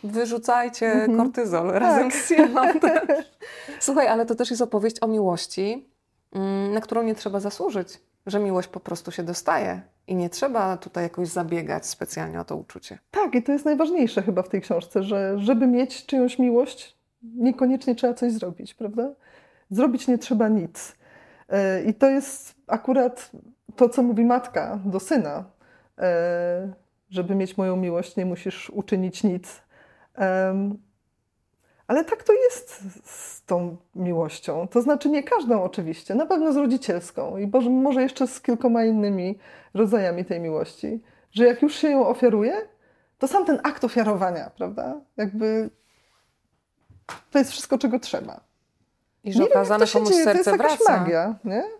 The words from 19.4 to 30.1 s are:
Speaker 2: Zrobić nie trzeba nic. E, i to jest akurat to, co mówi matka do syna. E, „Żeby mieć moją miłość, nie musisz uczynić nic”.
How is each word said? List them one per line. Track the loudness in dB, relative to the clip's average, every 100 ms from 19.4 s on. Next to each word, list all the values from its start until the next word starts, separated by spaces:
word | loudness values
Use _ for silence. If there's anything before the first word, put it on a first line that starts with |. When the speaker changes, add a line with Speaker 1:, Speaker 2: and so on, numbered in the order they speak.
| _ _ _
Speaker 2:
Zrobić | 0 2 2 0
nie | 0
trzeba | 0 0 2
nic. | 2 0 -10 -18 _ _ -20 -20 _ _
E, | 0 0 0
i | -2
to | 4 4
jest | 4 -2 -12 -16 _ -4
akurat | -4 2 2 2 -2 -18 -20 -20 _ -20 4
to, | 4
co | 6
mówi | 2 4
matka | 4 2 0 -6 -4 -6
do | -4 -4
syna. | 0 0 0 -6 -12 _ _ _ _ -2
E, | 0 2 0 0 -2 -2 -6 -12 _ _ _
„Żeby | -6 -2
mieć | -2 -2 -2
moją | -2 0
miłość, | -2 -4 -4 -4
nie | -4
musisz | -4 -8 -10 -10
uczynić | -8 -2 -2 -2 0
nic”. | -2 -2 -8 -20 _ _ _ _ _